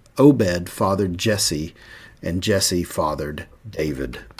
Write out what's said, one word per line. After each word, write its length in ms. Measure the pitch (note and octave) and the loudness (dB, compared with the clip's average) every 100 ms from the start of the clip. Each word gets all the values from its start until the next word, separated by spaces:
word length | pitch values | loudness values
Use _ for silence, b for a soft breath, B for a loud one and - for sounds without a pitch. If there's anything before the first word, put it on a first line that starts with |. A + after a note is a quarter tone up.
| - - | -8 6
Obed 500 | C#3+ B2 G2 F2 F2 | 6 8 4 0 -4
fathered 480 | - G2 G2 G2 F2 | -2 0 2 0 0
Jesse. 560 | A2+ G2+ - D2+ D#2 B B B B B | 0 0 0 -2 -4 B B B B B
And 200 | - F2+ | -6 -2
Jesse 400 | G#2+ G2 - F2+ | 0 2 2 0
fathered 640 | F2 - D#2+ D2+ D2 D2 - - A2 | -2 -2 -2 -2 -6 -8 -12 -16 -12
David." 520 | F#2 D#2 C2+ B1+ - - - | -6 -4 -4 -6 -10 -16 -20